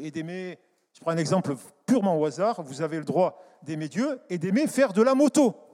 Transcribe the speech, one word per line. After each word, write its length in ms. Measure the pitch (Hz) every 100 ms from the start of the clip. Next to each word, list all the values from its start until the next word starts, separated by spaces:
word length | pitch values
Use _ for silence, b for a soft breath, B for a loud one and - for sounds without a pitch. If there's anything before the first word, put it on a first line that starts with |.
et 60 | 151
d'aimer, 480 | 147 160 180 185 160 _ _ _
je 80 | _
prends 120 | -
un 40 | 165
exemple 400 | 151 190 175 135 - _ -
purement 320 | 247 196 160
au 80 | 151
hasard, 360 | 135 202 226
vous 200 | 143 131
avez 160 | 156 160
le 60 |
droit 380 | 147 139 180 - B B
d'aimer 260 | - 156 156
Dieu 320 | 170 269 262 -
et 80 | 180
d'aimer 300 | 180 202 302
faire 260 | - 262
de 80 | 185
la 140 | 233
moto. 420 | 262 294 - 262 - -